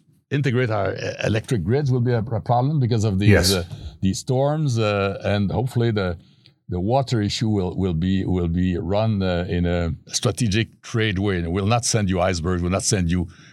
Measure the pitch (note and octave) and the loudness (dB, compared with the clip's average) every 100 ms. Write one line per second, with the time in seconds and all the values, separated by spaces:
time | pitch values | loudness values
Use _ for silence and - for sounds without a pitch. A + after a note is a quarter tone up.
0 | _ _ - C#3+ C#3 A#2+ A#2 G#2+ F#2+ - | _ _ -6 -2 0 0 0 0 -2 -4
1 | - - G#2 A2 - A2+ E2 C#3 C#3 B2+ | -6 -4 -2 -2 -2 -2 0 0 0 0
2 | A#2+ A#2 G#2 G#2+ - A#2+ C3+ D#3 A2+ A#2 | 0 0 -2 -4 0 0 2 0 0 2
3 | G#2+ F#2+ G2+ F2+ F2+ F#2 E2+ - - - | 0 4 6 8 6 0 -2 -10 -14 -4
4 | F#2+ - - B2+ C#3+ D#3 C#3+ A2+ G#2 G2+ | -2 -2 -2 0 0 0 0 0 2 2
5 | G2 F#2+ G2 G2+ G2 A2 B2+ A#2+ A#2 G#2 | 0 -2 -2 0 0 0 -2 0 2 2
6 | F2+ E2+ - - - _ - F2 G2 C3+ | -2 -4 -12 -20 -20 _ -8 -4 0 0
7 | C3 A#2 G2+ - A2 G2+ F2+ E2+ F#2 D#2+ | 0 0 0 0 0 0 -2 -2 -2 0
8 | F#2 G2 F#2 F#2 E2+ F2 F#2 E2+ E2 G2+ | 0 0 0 0 0 0 0 0 -2 0
9 | A2+ G2+ F#2 F2 F2+ F2 F2 F2 E2+ C#2+ | 0 0 0 -2 -2 -2 0 0 -2 -6
10 | - - A2+ - A2+ G#2 A2 - - A#2 | -8 -4 -2 -2 0 0 -2 -8 -6 -2
11 | A2 F#2 G2+ F#2 E2+ G2 G2 A#2+ - A2+ | 0 0 0 0 -2 0 0 0 0 0
12 | F#2+ F2+ F#2 E2+ F2 F2+ F2 F#2 - G2+ | 0 2 0 0 -2 -2 0 -2 0 0
13 | E2+ F2+ E2+ - - | 0 0 -2 -10 -20